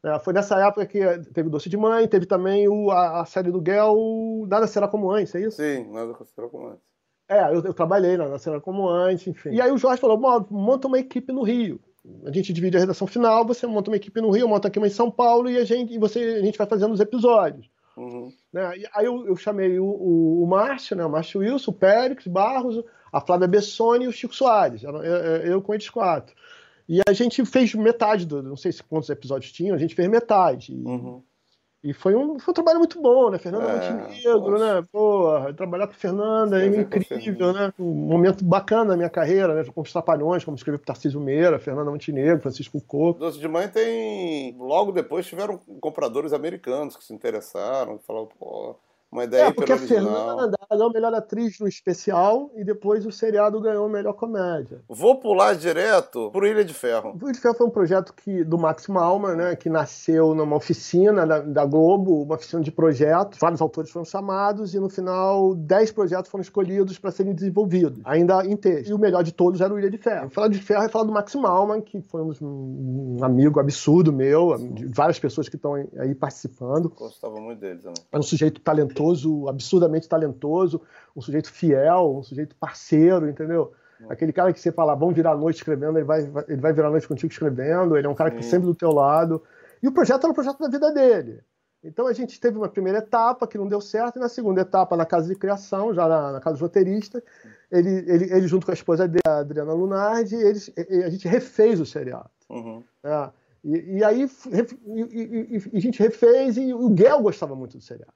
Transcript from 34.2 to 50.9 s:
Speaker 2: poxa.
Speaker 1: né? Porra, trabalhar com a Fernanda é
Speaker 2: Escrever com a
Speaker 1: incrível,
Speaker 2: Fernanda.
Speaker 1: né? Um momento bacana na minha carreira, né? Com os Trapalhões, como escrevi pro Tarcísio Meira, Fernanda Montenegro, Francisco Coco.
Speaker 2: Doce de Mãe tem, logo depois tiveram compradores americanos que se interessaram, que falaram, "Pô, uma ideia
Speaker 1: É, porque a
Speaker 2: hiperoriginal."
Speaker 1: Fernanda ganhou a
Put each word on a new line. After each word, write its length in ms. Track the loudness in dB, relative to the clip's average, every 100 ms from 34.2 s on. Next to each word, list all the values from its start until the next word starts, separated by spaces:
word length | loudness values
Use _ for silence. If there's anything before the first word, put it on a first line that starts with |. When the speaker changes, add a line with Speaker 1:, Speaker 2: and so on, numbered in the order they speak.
| 0 2
Speaker 2:
poxa. 320 | 2 0 0 0
Speaker 1:
né? 60 | -4
Porra, 600 | 0 2 2 2 2 -2
trabalhar 320 | -8 -8 -4 -6
com 60 |
a 20 | -6
Fernanda 640 | -6 -4 0 0 2 2
é 40 | 2
Speaker 2:
Escrever 180 | 2 0
com 40 |
a 40 | -2
Speaker 1:
incrível, 480 | -4 -8 -6 -2 -2
Speaker 2:
Fernanda. 200 | 0 -4
Speaker 1:
né? 40 | -4
Um 120 | -6
momento 500 | -4 0 4 4 4
bacana 400 | 2 2 2 0
na 120 | 2 0
minha 100 | -2
carreira, 460 | -2 0 2 2
né? 100 | 0 -4
Com 60 | -8
os 100 | -6
Trapalhões, 520 | -4 0 0 0 -2
como 140 | -4 -10
escrevi 180 | -6 -6
pro 100 | -6
Tarcísio 340 | -6 -4 -4
Meira, 380 | -2 2 2 2
Fernanda 320 | -4 -6 -6
Montenegro, 520 | -8 -6 -2 0 0
Francisco 360 | -2 -10 -10 -12
Coco. 360 | -6 0 0 0
Speaker 2:
Doce 200 | -6 -6
de 100 | -6
Mãe 180 | -4 -2
tem, 840 | -2 -2 -2 -6 -6 -6 -6 -8 -12
logo 340 | -2 0 0
depois 320 | -2 -4 -6 -8
tiveram 300 | -8 -8 -8 _ -10
compradores 540 | -8 -4 -4 -4 -4
americanos 600 | -4 -4 -10 -8 -6 -6 -12
que 60 |
se 100 | -20
interessaram, 840 | -8 -6 -6 -10 -10 -6 -4 -6 -10
que 80 |
falaram, 240 | -10 -10 -12 _
"Pô, 380 | -14 -12 -12 -16 _ _ _
uma 120 | -8
ideia 200 | 0 4
Speaker 1:
É, 80 | 4
porque 200 | 4 0
a 40 | 0
Speaker 2:
hiperoriginal." 500 | 2 0 2 -2 -4 -2
Speaker 1:
Fernanda 200 | -2 -4 -2
ganhou 200 | 0
a 40 | 0